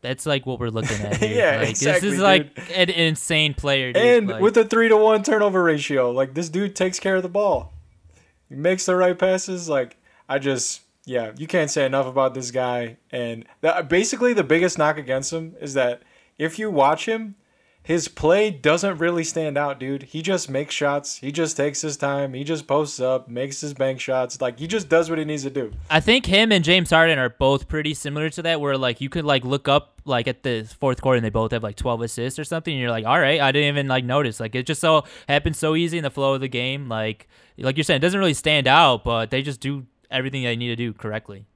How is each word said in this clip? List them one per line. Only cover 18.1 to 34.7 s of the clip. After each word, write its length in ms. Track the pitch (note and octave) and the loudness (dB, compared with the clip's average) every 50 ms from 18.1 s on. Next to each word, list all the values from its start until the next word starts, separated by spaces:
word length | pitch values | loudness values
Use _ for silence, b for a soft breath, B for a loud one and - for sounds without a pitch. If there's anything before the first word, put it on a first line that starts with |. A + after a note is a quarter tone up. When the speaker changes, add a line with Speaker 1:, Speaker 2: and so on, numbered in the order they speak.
| _ - - D#3 E3+ G3+ G#3+ G#3+ | _ 0 2 4 4 4 4 0
Speaker 2:
doesn't 480 | F#3 C#3 B2 D3+ D#3 E3+ F#3 G3 F#3 D3+ | -2 0 2 2 2 2 2 -2 -2 0
really 240 | E3 E3+ F3 E3+ D#3+ | -2 0 0 0 -4
stand 340 | D#3+ - E3+ D#3+ D3+ C#3 | -4 -4 -4 -4 -2 -2
out, 220 | C#3+ D3 C#3+ C#3 B2 | -2 -2 -2 -4 -6
dude. 240 | C3 C3 C#3 C#3 C#3 | -6 -6 -6 -6 -8
He 180 | - - D#3 | -10 -12 -8
just 300 | D#3+ F3+ G3 F3+ - - | -4 -2 -2 -2 -2 -4
makes 240 | C3+ C3+ D3+ D3 - | -4 -4 -4 -4 -4
shots. 440 | - D3 C#3+ C#3+ D3 C#3+ - - - | -2 0 0 0 -2 -4 -6 -14 -10
He 120 | - C#3 | -10 -8
just 260 | D3 E3 E3 D#3 - | -4 -2 -2 -2 -2
takes 240 | - C#3 D3 C#3 - - | -2 -2 -2 -2 -4 -6
his 140 | D#3 C#3+ | -6 -6
time. 380 | - - C#3 C#3 C#3 C#3+ C3+ B2+ | -4 -4 -2 -2 -2 -4 -4 -6
He 80 | B2+ C#3+ | -8 -6
just 240 | C#3+ E3 D3+ C#3+ | -6 -6 -6 -2
posts 320 | - C#3 D3 D3+ C#3+ - - | -2 0 0 0 -2 -4 -2
up, 300 | B2+ B2+ C3 C3 - - | 0 0 0 0 -2 -6
makes 320 | A#2 B2 C3 C#3 C#3 - | -8 -6 -6 -6 -6 -8
his 140 | - D3 C#3+ | -10 -10 -4
bank 260 | C3 C3+ C3+ C3 B2+ | -2 -2 -2 -2 -4
shots. 400 | - - C3 C3 B2+ B2 - - | -4 -2 -2 -2 -2 -4 -4 -4
Like, 180 | C3 B2 A#2+ A#2 | -4 -4 -4 -6
he 80 | D3 | -8
just 220 | E3 G3 A3 F#3+ C#3+ | -4 -4 -4 -2 2
does 200 | E3 E3 E3+ D#3 | 2 2 4 2
what 120 | E3 D#3+ | -2 -4
he 40 | D#3 | -2
needs 200 | D3 D3+ D3 C3+ | -4 -4 -6 -6
to 60 | C3+ | -6
do. 220 | C3 C#3 B2 G#2+ G#2 - - - | -6 -6 -6 -6 -8 -12 -4 2
Speaker 1:
I 120 | D3+ D#3+ | 2 2
think 260 | - - A#3 C4 A3+ | 4 6 4 4 4
him 240 | - F#3+ G3 A3 A3+ | 4 4 4 6 6
and 140 | G#3+ F#3+ D#3+ | 4 4 4
James 260 | D3+ F3 F#3 F3 - | 4 4 4 4 4
Harden 260 | E3+ D#3+ E3 E3 D#3+ C#3 | 4 6 6 6 4 2
are 80 | B2+ B2 | 2 -2
both 400 | G#2+ _ C#3 C3+ C#3 C3+ - - | 0 _ 2 4 4 2 0 -4
pretty 260 | - D#3 D3+ D3+ D3+ | -6 -4 -4 -4 -6
similar 340 | - - C#3+ C#3+ D3+ D3+ D#3+ | -6 -6 -6 -4 -4 -4 -4
to 120 | D3 - D#3+ | -4 -4 -2
that, 180 | E3 E3 D#3 | -2 -2 0
where, 160 | D3 C#3+ C#3 | 0 -2 0
like, 240 | C3+ C3 B2+ A#2+ - | 0 0 -2 -2 -4
you 80 | C3+ C#3 | -6 -6
could, 160 | - F3 D#3 | -4 -4 0
like, 200 | D3 C#3+ C3 A#2+ | 2 2 2 2
look 240 | B2+ C3+ C#3+ _ - | 0 -2 -2 _ 2
up, 340 | C#3 D3 - _ _ - - | 2 2 2 _ _ -20 -6
like, 220 | - C3 A#2+ A#2 | -2 -2 0 0
at 160 | C3+ B2 _ _ | -2 -4 _ _
the 260 | C3+ A#2+ A2+ A2 G#2+ - - | -2 -2 -2 -4 -8 -10 -2
fourth 200 | - C3+ B2+ - | -2 -2 -2 0
quarter 180 | - C3 C3 B2 | 2 2 2 2
and 60 | A2+ | 2
they 60 | A2 | 0
both 220 | G2+ A2+ A2 A2 - | 0 0 -2 0 -2
have, 100 | A#2 A2 | -4 -4
like, 140 | G#2+ G2+ | -6 -8
twelve 260 | - - B2+ A#2 A2+ A#2 | -6 -4 -4 -2 -2 -4
assists 380 | A2+ - - A#2 C3 B2 - | -6 -6 -6 -6 -6 -6 -8
or 40 | D3+ | -8
something, 300 | - E3+ D#3+ D#3+ - D#3 | -6 -6 -6 -6 -6 -4
and 60 | C3+ | -4
you're 100 | B2 A#2+ | -2 -2
like, 140 | A#2 A2+ A2 | -2 -2 0
"All 140 | A2+ C3 E3+ | 2 2 4
right, 200 | D#3 C3+ D3+ D#3+ | 4 4 4 4
I 120 | C#3 C3+ C3+ | 4 2 4
didn't 160 | C#3+ D3 C#3+ | 4 2 2
even, 180 | C#3+ C#3+ C#3 | 2 0 0
like, 180 | C#3 C3 C3 B2+ | 0 0 -2 0
notice." 360 | A#2+ B2+ C#3+ D3 A#2+ G#2+ - | 0 0 0 0 0 -4 -6
Like, 160 | A#2 A2+ - | -8 -6 -6
it 100 | B2+ B2+ | -6 -4
just 140 | - | -4